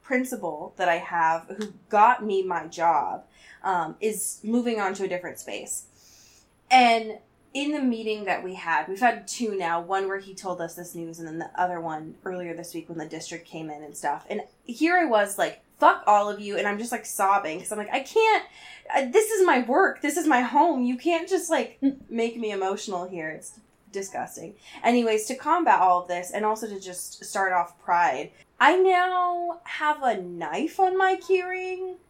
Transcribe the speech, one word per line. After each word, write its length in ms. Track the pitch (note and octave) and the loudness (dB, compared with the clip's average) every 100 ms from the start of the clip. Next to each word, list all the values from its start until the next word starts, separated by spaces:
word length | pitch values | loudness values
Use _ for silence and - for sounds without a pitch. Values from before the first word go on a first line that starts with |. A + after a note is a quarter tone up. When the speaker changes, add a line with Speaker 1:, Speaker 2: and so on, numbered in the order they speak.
Speaker 1:
principal 680 | - B3+ B3+ A3+ E3+ D3+ F#3+ - | 0 -2 0 -4 -6 -8 -12 -2
that 120 | F3+ | 2
I 80 | E3+ | 2
have 480 | F3+ E3+ D#3+ E3 - G3 | 0 2 2 2 -4 -10
who 140 | G#3 - _ | -10 -12 _
got 360 | G#3 A3 A#3+ | 6 6 6
me 180 | A3 F#3+ | 0 0
my 220 | F#3 E3+ D#3+ | 0 -4 -6
job, 560 | E3+ E3+ D3+ G2 G2 - _ - - | 0 2 2 0 -6 -12 _ -20 -8
um, 340 | F#3+ F3+ D#3+ - | -2 -2 -2 -4
is 380 | G#3+ G#3 - - | -4 -4 -8 -8
moving 360 | G#3+ A#3+ A#3+ A3 | -2 0 0 -2
on 140 | G3 | -2
to 100 | G3 | -2
a 40 | F#3+ | -4
different 300 | F3+ F3 - | -4 -8 -12
space. 440 | - G2+ - - - _ - - _ _ _ _ _ | -12 -12 -10 -12 -12 _ -20 -20 _ _ _ _ _
And 480 | B3+ A#3+ A#3 A3 G#3+ _ _ _ | 8 8 4 0 -10 _ _ _
in 180 | C4+ C#4+ | -6 -2
the 80 | D4+ | 0
meeting 440 | B3+ A3+ A3 G#3+ | 0 -2 -4 -4
that 180 | G3 F3 | -2 -4
we 100 | F#3 | -4
had, 340 | F#3 - D#3 D#3 | -8 -2 -2 -2
we've 120 | G3 | 2
had 260 | A#3+ G#3+ - | 2 2 -10
two 300 | - A#3 G3 | -6 -4 -2
now, 220 | E3+ E3+ | -2 -2
one 260 | E3+ F#3+ G3 | -2 -2 -2
where 120 | G3 | -6
he 120 | G3 | -8
told 260 | F#3+ F#3+ F3+ | -10 -8 -6
us 140 | E3 F3 | -8 -8
this 180 | E3+ | -12
news 240 | E3+ E3 E3 | -10 -12 -12
and 80 | E3 | -10
then 120 | D#3+ | -8
the 120 | D#3 - | -8 -2
other 200 | F3+ F3 | -2 -2
one 340 | E3 D#3 D#3 - | -6 -8 -12 -12
earlier 300 | F#3+ F3+ F3 | -10 -8 -8
this 180 | E3 E3+ | -10 -10
week 160 | E3 D#3+ | -12 -12
when 100 | E3 | -12
the 60 | D#3 | -10
district 400 | D#3+ - E3 - | -12 -12 -14 -14
came 220 | E3+ D#3+ | -14 -12
in 140 | D3+ | -12
and 140 | D3+ - | -14 -6
stuff. 280 | D3 C#3+ - | -4 -6 -6
And 120 | G3+ - _ | -10 -10 _
here 320 | - A#3 D#4+ F4+ | -16 -2 2 2
I 100 | D#4+ | 4
was 320 | A3 G3+ G3 | 2 2 -2
like, 220 | F3 - _ _ | -4 -4 _ _
"Fuck 260 | D4 - - | 4 4 4
all 220 | G#3 G#3 | 4 4
of 100 | G3+ | -4
you," 160 | G3+ G3+ | -6 -2
and 100 | G3+ | -2
I'm 100 | G3+ | -2
just, 140 | A#3 | -6
like, 120 | A#3 | -8
sobbing 540 | - - G3 G3 D#3 E3+ | -8 0 2 2 0 -8
'cause 140 | F#3 | -8
I'm 60 | G#3+ | -8
like, 140 | G#3 | -4
"I 80 | B3+ | -4
can't, 440 | C4+ A4+ A4+ G4+ - - - - - | 0 2 4 4 0 -20 -20 -20 -2
uh, 100 | - B3+ | 0 4
this 200 | F4+ G#4+ | 4 4
is 140 | G#4+ | 4
my 160 | F4+ C4 | 4 4
work, 380 | A#3 D4+ G4 - | 4 4 4 2
this 140 | D4 F4 | -2 0
is 100 | D4+ | 2
my 140 | B3 | 2
home, 420 | B3 C#4+ E4+ C4+ | 4 4 4 4
you 120 | B3 B3 | -2 -2
can't 320 | E4 E4 F4+ | 0 0 0
just, 220 | F#4 - | -2 0
like, 280 | D4+ A#3 - | -2 -2 0
Speaker 2:
Mm. 140 | C4+ C4+ - | -2 -2 -8
Speaker 1:
make 300 | A3+ A#3 A#3 | -2 -2 -2
me 120 | G#3+ | -6
emotional 560 | G3 F#3+ G3+ - F#3 F3+ | -4 -4 -4 -6 -6 -6
here." 200 | F3+ D#3+ | -8 -8
It's 280 | D#3 - - _ _ _ | -10 -16 -20 _ _ _
disgusting. 640 | G3 G3 A#2+ A#2 - - - - - | -10 -8 -8 -8 -12 -16 -18 -20 -2
Anyways, 420 | - B3 A3+ G#3+ G#3+ | 2 2 2 0 -2
to 80 | |
combat 460 | B3+ D4+ F4 D#4 F#3+ | -6 0 2 4 6
all 220 | F#3 F3+ | 6 2
of 60 | F3+ | 0
this 220 | F3 F3+ | -6 -4
and 140 | G#3 G#3+ | -2 -2
also 200 | A3 A3 | -2 -6
to 100 | G3 | -10
just 460 | F#3 F3+ - - | -12 -12 -14 -14
start 280 | G3 G3+ F#3+ | -8 -2 0
off 260 | F3+ F3 - | 0 -2 -8
Pride, 500 | - F3 E3+ C#3+ D#3 _ _ _ | 0 2 2 0 -8 _ _ _
I 160 | C4+ F#4 | 6 6
now 840 | F#4+ F4+ F#4 F4+ F4+ F4 F4 E4+ | 6 4 4 2 0 -2 -4 -8
have 380 | - - D4+ D4+ | -12 -2 -2 2
a 180 | C4 G3 | 0 -2
knife 580 | F3+ F3 D#3 E3+ D#4+ - | -6 -8 -6 -4 -4 2
on 200 | F#4+ F#4 | 2 4
my 180 | F#4+ F#4+ | 2 0
keyring 760 | - F#4 F4+ F#4 F#4 F#4 F#4 F4+ | 2 0 0 -6 -6 -8 -10 -12